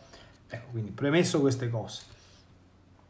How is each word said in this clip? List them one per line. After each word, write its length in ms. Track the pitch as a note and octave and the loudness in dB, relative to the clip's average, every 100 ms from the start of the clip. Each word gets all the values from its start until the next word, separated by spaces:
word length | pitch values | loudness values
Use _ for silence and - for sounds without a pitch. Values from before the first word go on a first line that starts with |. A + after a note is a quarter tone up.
| - - - - - | -20 -20 -20 -20 -16
ecco, 220 | A#2 - | -14 -10
quindi 220 | A#2 G2+ | -8 -8
premesso 480 | F#2+ C#3 E3 F3+ D#3+ | -4 2 4 4 4
queste 280 | C#3 A#2+ A#2+ | 4 2 -2
cose, 340 | A2+ - - - - - - - - - - - - - | -4 -6 -10 -16 -20 -20 -20 -20 -20 -20 -20 -20 -20 -20